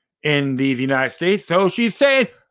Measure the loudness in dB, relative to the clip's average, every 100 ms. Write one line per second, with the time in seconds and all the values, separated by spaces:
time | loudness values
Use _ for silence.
0 | _ _ -2 0 0 0 0 0 0 0
1 | -2 -2 -2 -2 0 0 0 0 -2 2
2 | 2 2 0 -6 _